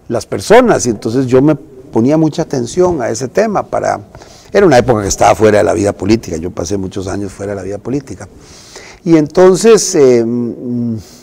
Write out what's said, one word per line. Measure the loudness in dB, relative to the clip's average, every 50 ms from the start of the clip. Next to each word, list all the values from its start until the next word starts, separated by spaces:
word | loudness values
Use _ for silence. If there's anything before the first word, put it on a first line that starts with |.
| _ -8
las | -8 -6 -6
personas, | -6 -8 -4 2 4 4 6 6 4 2 0 0
y | -2
entonces | -4 -4 -4 -4 -2 -2 0
yo | 2 2 4
me | 4 2 0
ponía | -2 -4 -16 -20 -20 -12 -6 -2 0 0 2 2
mucha | 2 0 0 -2 -4
atención | -6 -6 -4 -6 -6 -4 -2 0 0 0 0 -2
a | -4 -6
ese | -6 -6 -8
tema. | -6 -2 -2 -2 -2 -2 -4 -6
Para... | -4 -6 -4 -2 -4 -4 -6 -8 -14 -20 -20 -20 -20 -20 -20 -10 -4
Era | 0 2 4
una | 4 4 4
época | 4 2 0 0
que | 0 -2
estaba | -2 0 2 2 2
fuera | 4 4 4 4 4
de | 2
la | 2 0
vida | 0 0 -2
política, | -2 -2 -2 0 0 0 -2 -6 -10
yo | -8 -8 -8
pasé | -8 -8 -8 -6 -6
muchos | -6 -8 -8 -10 -10 -10 -8
años | -8 -8 -10 -10
fuera | -12 -12 -10 -10
de | -10
la | -10 -10
vida | -10 -12 -12
política, | -10 -8 -8 -8 -8 -10 -16 -16 -18 -20 -20 -20 -20 -20 -20 -20 -20 -20 -20 -20 -20 -20 -18 -8 -2
y | 2 2
entonces... | 2 2 2 2 4 4 4 4 4 4 4 4 4 4 0 2
Eh, | 4 4 4 4 4 2
mm, | 0 -2 -4 -4 -6 -8 -8 -8 -8 -6 -4 -4 -4 -6 -8 -10 -14 -20 -20